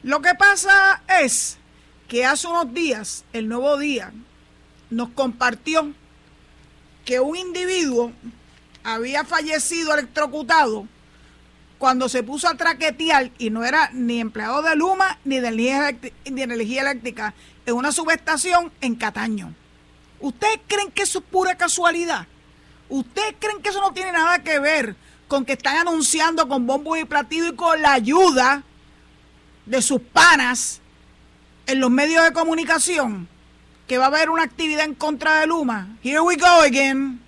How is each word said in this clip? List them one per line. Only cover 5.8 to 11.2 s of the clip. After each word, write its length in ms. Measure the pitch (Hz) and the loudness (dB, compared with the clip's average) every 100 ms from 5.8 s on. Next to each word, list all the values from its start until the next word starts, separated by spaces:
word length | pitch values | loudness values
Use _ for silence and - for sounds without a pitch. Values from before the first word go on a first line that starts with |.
| 294 285 _ _ _ _ _ _ - _ _ _ | -2 -10 _ _ _ _ _ _ -20 _ _ _
que 160 | - 254 | -4 0
un 160 | 277 339 | 0 -2
individuo 760 | 370 349 359 370 302 240 240 233 233 - - - _ - | -8 -6 -2 -2 0 -2 -2 -8 -20 -20 -20 -20 _ -16
había 420 | 226 226 240 285 | -10 -6 -4 -4
fallecido 720 | 302 330 302 311 - 339 311 | -2 -4 -2 -4 -2 -4 0
electrocutado 920 | 302 247 - 302 302 247 330 269 220 208 _ _ _ | -2 -2 -4 -4 -4 2 4 4 -2 -10 _ _ _